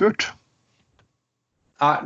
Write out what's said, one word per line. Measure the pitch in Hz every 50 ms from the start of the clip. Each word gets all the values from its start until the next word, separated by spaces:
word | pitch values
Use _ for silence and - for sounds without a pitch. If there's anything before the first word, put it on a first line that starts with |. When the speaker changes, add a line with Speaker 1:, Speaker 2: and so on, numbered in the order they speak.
| -
Speaker 1:
pult? | 214 214 - - - - - _ _ _ _ _ _ _ _ _ _ _ _ _ _ _ _ _ _ _ _ _ _ _ _ _ _ _ -
Speaker 2:
Nei, | 143 147 151 - -